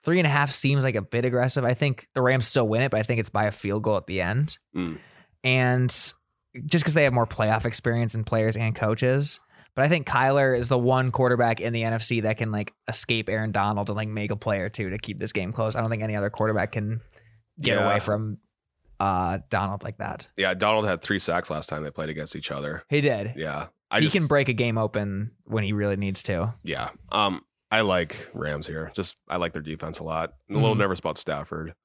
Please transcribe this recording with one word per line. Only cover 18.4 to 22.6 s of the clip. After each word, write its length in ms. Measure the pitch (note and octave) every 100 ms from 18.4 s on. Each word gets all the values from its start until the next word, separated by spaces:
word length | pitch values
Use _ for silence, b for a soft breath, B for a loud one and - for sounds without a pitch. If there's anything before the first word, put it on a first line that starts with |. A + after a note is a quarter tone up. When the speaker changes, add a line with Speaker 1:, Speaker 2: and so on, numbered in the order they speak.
| _ _ _ _ _ _
Speaker 1:
uh, 400 | G2 F#2 F2+ F#2 -
Donald 320 | G2+ G2 G2
like 140 | - -
that. 300 | G#2 - - -
Speaker 2:
Yeah, 160 | F#2+
Donald 320 | F#2 G#2 A2 G#2+
had 160 | F2
three 160 | - G2
sacks 320 | - F2 -
last 180 | D2+ -
time 140 | D2+
they 80 | D2+
played 180 | - D#2
against 260 | D2+ D2+ -
each 140 | -
other. 340 | C#2